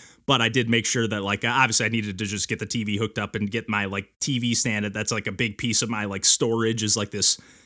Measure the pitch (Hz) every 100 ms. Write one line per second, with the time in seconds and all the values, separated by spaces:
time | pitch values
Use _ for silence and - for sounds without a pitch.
0 | - - - 131 113 123 113 117 107 123
1 | 113 107 98 101 120 127 127 - 107 117
2 | 104 92 104 104 - 110 107 120 107 104
3 | 110 - 101 107 101 113 110 104 98 98
4 | 101 - - 127 120 113 120 107 104 107
5 | 104 110 107 101 117 101 117 104 113 113
6 | 104 98 - - 123 113 113 113 107 104
7 | 104 104 - - - -